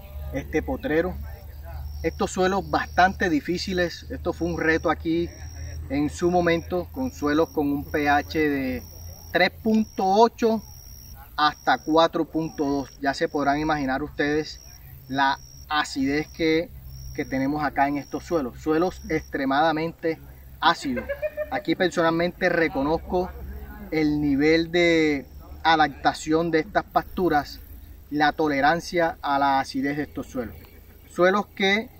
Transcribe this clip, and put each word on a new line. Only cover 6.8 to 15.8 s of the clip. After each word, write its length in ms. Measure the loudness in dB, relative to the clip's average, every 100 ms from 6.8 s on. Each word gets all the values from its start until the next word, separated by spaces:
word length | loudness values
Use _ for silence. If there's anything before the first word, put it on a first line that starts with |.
| -4
con 180 | -6 -6
suelos 380 | -2 0 2 2
con 240 | 0 0
un 120 | -2 -2
P 180 | -2 2
H 300 | 2 2 0
de 460 | 0 0 -2 -4 -8 -16 -16 -16 -4
tres 180 | 2 2
punto 540 | 0 0 2 0 -2 2
ocho 560 | 6 6 4 0 0 -4 -16 -20 -20 -18 -18 -10 0
hasta 380 | 0 0 0 0
cuatro 480 | 2 4 4 2
punto 400 | -2 -2 -4 -2
dos. 340 | -2 -2 -4 -4
Ya 140 | -4
se 160 | -2 -2
podrán 320 | 0 0 2
imaginar 420 | 0 0 0 -2
ustedes 560 | -4 -2 0 0 -2 -10 -18 -20 -20 -18 -6
la 320 | 0 2 0 -6 -16 -4
acidez 600 | -2